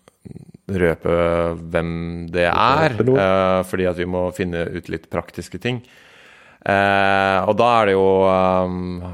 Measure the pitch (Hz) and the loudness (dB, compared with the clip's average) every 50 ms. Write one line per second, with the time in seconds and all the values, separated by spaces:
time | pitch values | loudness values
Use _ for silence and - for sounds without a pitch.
0 | _ _ _ _ - - - - - - - - _ - 98 90 90 82 78 - | _ _ _ _ -20 -20 -20 -20 -20 -20 -20 -18 _ -6 0 2 2 2 2 0
1 | - 85 85 85 85 85 85 85 85 85 85 85 82 82 87 82 82 85 85 85 | -2 0 0 2 2 2 0 0 -2 -2 -4 -6 -6 -4 -2 -2 -2 -2 -4 -6
2 | 85 85 85 85 85 82 85 87 87 85 82 90 107 123 135 156 160 151 120 107 | -8 -8 -8 -10 -10 -6 -2 0 0 2 2 2 2 2 2 2 0 0 0 0
3 | 113 127 131 135 95 95 95 95 95 92 92 92 90 - - 92 92 90 85 87 | 0 2 2 2 2 2 2 2 2 2 2 0 0 -2 -2 -2 -2 -2 -2 -2
4 | 87 90 90 90 90 90 - - 95 87 85 85 85 92 92 85 - - 82 80 | -4 -4 -4 -4 -4 -4 -4 -4 -6 -4 -4 -4 -6 -6 -8 -10 -10 -8 -10 -10
5 | - _ - 87 - - - 90 85 - - 90 - 120 123 120 123 - - - | -10 _ -8 -8 -8 -8 -10 -14 -14 -12 -12 -8 -6 -6 -6 -6 -10 -16 -20 -20
6 | - - - - - - - - - - - _ - - 98 98 98 101 98 98 | -20 -20 -20 -20 -20 -20 -20 -20 -20 -20 -20 _ -2 0 2 2 2 2 2 2
7 | 98 98 98 98 98 98 95 92 92 104 107 101 113 120 120 113 107 98 95 95 | 2 2 2 2 2 2 2 2 0 0 2 2 2 4 4 4 2 2 2 2
8 | 95 95 95 95 95 95 92 92 92 92 92 92 92 90 90 90 90 90 90 87 | 4 4 4 4 4 4 2 2 2 2 2 0 0 -2 -4 -6 -6 -8 -8 -10
9 | 90 90 | -10 -12